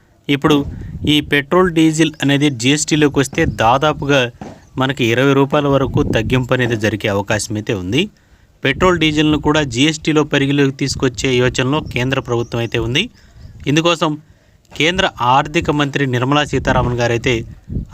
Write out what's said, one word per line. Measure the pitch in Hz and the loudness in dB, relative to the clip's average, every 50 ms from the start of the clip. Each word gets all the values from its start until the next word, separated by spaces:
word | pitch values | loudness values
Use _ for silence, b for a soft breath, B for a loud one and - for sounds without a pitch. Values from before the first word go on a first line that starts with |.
| b b b b b - | b b b b b -4
ఇప్పుడు | 143 139 - 156 147 143 139 - - B B B B B B 143 | -2 0 2 2 2 2 0 -2 -8 B B B B B B 0
ఈ | 151 147 | 0 0
పెట్రోల్, | 147 - 151 143 139 - 175 180 190 185 | 0 0 -2 -2 0 2 2 2 2 2
డీజిల్ | 160 165 160 160 156 156 160 156 - - 143 | 2 2 2 2 2 2 0 0 -2 -2 0
అనేది | 139 143 139 147 151 | 0 2 2 2 0
జీఎస్టీలోకి | 131 113 117 135 147 147 - - 160 151 151 143 143 143 | 0 0 0 0 0 0 0 0 2 2 2 2 2 0
వస్తే | 135 - - 170 160 | -2 0 0 -2 -2
దాదాపుగా | 131 - - 113 117 127 139 156 151 151 156 147 139 143 135 123 117 - B B B B B B B B 131 | 0 0 2 2 2 4 4 2 0 -2 -2 0 0 2 2 2 0 -4 B B B B B B B B -4
మనకి | 131 131 139 - 127 | -2 -2 -2 0 0
ఇరవై | 113 117 123 135 143 139 | 0 2 2 4 4 4
రూపాయల | 135 139 135 151 147 147 | 4 2 2 2 0 2
వరకు | 143 139 135 135 120 - 147 143 | 2 2 2 0 0 0 0 0
తగ్గింపు | - 110 113 107 110 127 127 127 120 131 | 0 0 -2 0 0 0 0 0 0 0
అనేది | 123 123 117 120 | 0 0 0 -2
జరిగే | 107 110 104 107 101 - 110 | -2 -2 -2 -2 -2 -2 -2
అవకాశం | 98 101 98 - 113 104 - - 107 | -2 -2 -2 -2 -4 -4 -4 -4 -6
అయితే | 107 107 - 120 | -6 -4 -4 -4
ఉంది. | 95 90 90 113 147 202 208 - b b b b b b b b b - | -4 -4 -2 -2 -2 -2 -2 -6 b b b b b b b b b -2
పెట్రోల్, | 139 139 - 190 185 175 165 | -2 0 2 2 2 2 2
డీజిల్ను | 160 156 151 156 156 151 151 139 | 0 0 2 2 2 2 2 0
కూడా | - 147 151 156 151 | 2 2 2 2 0
జీఎస్టీలో | 135 110 120 143 160 160 - - 165 151 151 147 | 0 0 0 2 2 0 -2 -2 0 0 0 0
పరిధిలోకి | 151 - 139 139 139 143 143 139 135 139 | 0 0 0 0 0 2 2 2 0 0
తీసుకొచ్చే | - 143 131 - - 139 131 123 - - 135 127 | -2 -4 -4 -2 -2 -2 -2 -2 -2 -2 0 2
యోచనలో | 123 123 127 120 - 127 127 143 156 | 2 2 0 0 0 -2 0 -2 -2
కేంద్ర | - - - 123 123 131 135 135 | -4 -4 -4 -4 -2 -2 -2 -2
ప్రభుత్వం | 123 123 120 117 120 - - 117 | -2 -2 -2 -4 -4 -4 -4 -6
అయితే | 117 107 - 120 | -4 -2 -2 -2
ఉంది. | 113 113 120 160 214 247 - b b b b b b b b b b | -2 -2 -2 -2 -2 -4 -6 b b b b b b b b b b
ఇందుకోసం | 143 139 160 160 170 170 160 180 156 151 151 - b b b b b b b b b - | -2 0 2 2 2 0 0 0 -2 -2 -4 -10 b b b b b b b b b -4
కేంద్ర | - 143 165 180 190 160 - - - | -2 0 0 2 0 0 -2 -2 0
ఆర్థిక | 123 123 131 139 151 151 151 170 165 - | 2 2 4 2 2 0 -2 -2 -2 0
మంత్రి | 147 147 143 139 131 147 143 | 0 0 0 0 0 -2 -2
నిర్మలా | 131 123 120 127 131 143 147 147 | -2 0 0 0 0 2 0 0
సీతారామన్ | - 139 131 - 135 131 131 123 123 123 120 | 0 -2 -2 0 0 0 2 0 0 0 0
గారైతే | 120 117 117 117 - 139 120 113 113 - - - - - - - - - | 0 0 0 0 0 0 -2 -2 -4 -8 -16 -20 -14 -10 -10 -10 -6 -2